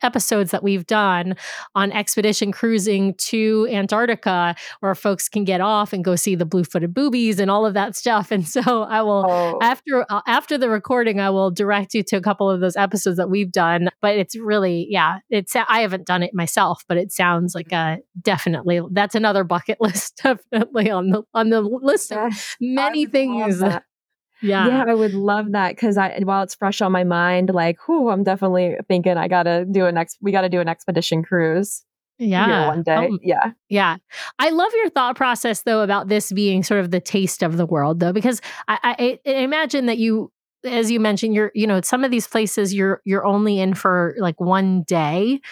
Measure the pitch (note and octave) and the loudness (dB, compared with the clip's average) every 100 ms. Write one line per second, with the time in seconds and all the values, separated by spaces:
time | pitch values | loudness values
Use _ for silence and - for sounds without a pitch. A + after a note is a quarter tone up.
0 | B3+ A#3+ - G#3 F#3 F#3+ G3+ G3 E3+ G#3+ | -2 -2 0 0 0 -2 0 -2 0 0
1 | G3+ F3+ F3 F#3+ - - - G3 G3+ G#3 | 2 2 -2 -6 -10 -14 -6 -2 0 0
2 | G3+ - G#3+ G3 G3+ F#3+ A3+ A3 G3+ G3 | -2 0 0 0 -2 -2 0 0 2 2
3 | G3 F#3 - A3+ A3 A3 A#3 G#3 G3 G#3+ | 0 -2 -4 0 2 2 0 0 0 0
4 | A#3+ G#3+ G#3 F3+ F3 E3+ - - G3 F#3 | 0 0 0 0 0 -2 -10 -6 -4 -2
5 | G#3 F#3+ - G#3+ F#3+ F#3 G3 G#3+ G#3 G3 | -2 -2 -4 -4 -2 0 2 0 0 -2
6 | F3+ F3 - F3+ E3 F#3 F3 F3+ E3+ F3 | 0 0 0 -2 0 0 0 -2 -2 0
7 | C#4+ B3 A3+ G3 G3 G3+ A3 G3 G#3 - | 0 2 0 0 2 2 2 0 -2 -4
8 | A#3+ A3 F#3 G#3 D#3+ A#3 B3 A#3 G#3+ A3 | 0 0 0 -2 -2 -2 0 0 0 0
9 | A3 G3+ F#3+ F3 E3+ - A#3 C4 - B3+ | 2 2 2 2 0 0 0 0 -2 -2
10 | - G3+ - B3 - D4 B3 A3 - B3 | 0 -4 0 0 0 -2 0 0 0 0
11 | A3+ G3+ G3 G3 F#3+ F3 G3+ G3+ G3 A3+ | 2 0 0 2 0 0 0 0 0 -4
12 | - G3+ G3+ G3 G3 F#3 F#3 G3 G3 G3 | -2 0 0 0 0 2 0 0 0 0
13 | G3+ F3 F#3 G3 F#3+ F#3 E3+ E3+ F3+ - | -2 -2 0 0 0 0 2 2 0 0
14 | G#3 G#3 F3+ A3+ A3 G#3+ F#3+ E3+ F#3+ G3 | 0 0 -2 -6 -2 0 2 -2 -2 0
15 | D#3+ F#3+ - G#3+ F3+ B3 - A3+ G#3+ F#3 | 2 0 -4 -4 -2 -2 0 0 0 -4
16 | F3 F3+ F3 F#3 E3+ - F#3 F3 - F3 | -2 -2 -2 -2 -2 0 0 0 -2 -2
17 | F#3+ - F3+ E3+ F3 F3 D#3+ F3 D#3+ D#3+ | -2 0 0 2 0 -4 -6 -2 -2 -4
18 | - F3+ G#3 F3 - D#3+ E3+ F3 E3+ F#3+ | -10 -4 -2 0 0 -2 0 -2 0 -2
19 | G3+ G#3+ G#3+ G3 F3+ F3 - G#3+ G#3+ G3+ | 0 0 2 2 0 -2 -2 -2 0 -2
20 | - - C4+ A#3 - A#3 A#3 B3 G#3+ F#3+ | -8 -4 -2 -2 -2 -2 -2 0 0 0
21 | F#3 G#3 G#3+ A3+ A3 A3+ G#3 B3+ C4+ D#4+ | 0 0 0 -2 2 2 0 -2 0 0
22 | - G#3+ A#3 G#3 - - A#3+ C4 C#4+ D#4 | -2 -4 -4 -4 -8 -8 -4 0 0 0
23 | D4 C#4 C4+ A#3 G#3+ F3+ G3 D#3 - _ | 0 0 0 -2 0 0 0 -2 -6 _
24 | _ _ _ _ G#3 G3 A3 C4 A#3 A3+ | _ _ _ _ -2 2 2 2 2 2
25 | G#3+ G3 G3+ G#3 G#3+ G3+ F#3 - A#3 G3+ | 2 0 0 -2 -2 -2 -2 0 0 2
26 | F#3+ - F#3+ G3 F#3+ - G3 G3 F#3+ F#3 | 0 -2 -2 0 -2 -4 -4 0 0 2
27 | F3+ E3+ F3 F3+ F#3 F3+ E3+ E3+ - E4 | 2 2 2 2 2 2 0 -2 0 0
28 | A#3 F#3+ G3 F#3+ F#3+ F3+ F3 - - F3+ | 2 2 0 0 0 2 0 -2 -2 0
29 | F3+ F3 E3+ F3+ E3+ E3+ F3+ G3 F3+ E3+ | 2 0 2 2 2 0 0 2 2 0
30 | E3 - G3 G3 F#3 F3+ E3 E3 - E3 | -4 -4 0 0 2 0 0 -4 -2 -2
31 | E3+ D#3+ E3 F3+ D#3+ E3 G3+ - - _ | 0 -2 0 0 2 0 -2 -6 -16 _
32 | _ _ A3+ F3+ A3 G#3 D3+ D#3 E3 D#3+ | _ _ -2 2 2 2 2 0 0 2
33 | E3+ F#3+ F3+ - A3+ - _ G3+ F#3 E3 | 2 -2 0 0 0 -4 _ 0 0 -2
34 | - - - - D4+ D#4+ G4 A4+ G#4 C#4 | -10 -16 -14 -2 0 2 0 0 0 0
35 | B3 B3+ C4 A#3+ A#3 G#3+ - A3 G3+ G3 | -2 0 0 0 -2 -2 0 0 2 0
36 | F#3+ G#3+ - G3 G3+ F#3 F3+ G#3 F3 F3 | 0 -2 0 -2 2 2 2 0 0 -2
37 | - G3 F#3+ - E3+ E3+ E3 E3 C#3+ E3+ | -2 -2 -2 -2 -2 0 0 0 0 0
38 | F3 G3+ B3 A#3+ - - - D#4+ - E4 | 0 0 0 -2 -8 -12 -4 -2 0 0
39 | B3 - C#4+ C4+ C4 D4+ D4+ C#4+ B3 A3+ | -2 -2 -2 -2 0 0 0 0 0 0
40 | A3+ A3 - _ _ _ B3+ A#3+ A3 A#3 | 0 0 -4 _ _ _ -4 -2 0 2
41 | G#3+ G3 A3+ G#3 G#3 G#3 G#3+ F#3+ - B3+ | 2 0 0 0 0 0 0 0 0 0
42 | C4 A#3+ - A3+ G#3+ - G3 G3 F#3+ G3 | 0 0 0 -2 -2 0 -2 0 0 0
43 | G3 F#3+ G3+ G3+ G#3+ G3+ F#3+ F#3 G3 F3+ | -2 0 2 2 2 2 0 0 2 2
44 | E3+ - F3+ D#3 F3 F#3+ F#3+ F#3 D#3+ E3+ | 0 0 -4 -2 0 2 2 0 0 0
45 | D3+ E3+ A3 C4+ - | 0 0 0 -2 -6